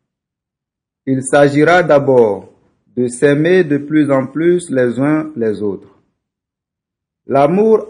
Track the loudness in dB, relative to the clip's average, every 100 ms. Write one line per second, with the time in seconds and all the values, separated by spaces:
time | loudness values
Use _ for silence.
0 | _ _ _ _ _ _ _ _ _ _
1 | -6 -6 0 2 2 2 2 2 2 2
2 | 2 2 2 -2 -10 _ _ _ _ -6
3 | -6 -2 0 0 0 0 0 -4 -2 -2
4 | 0 -2 -2 -2 -2 -2 -2 -2 -2 -2
5 | -2 -2 -6 -6 -6 -4 -6 -8 -14 _
6 | _ _ _ _ _ _ _ _ _ _
7 | _ _ -4 0 2 2 2 0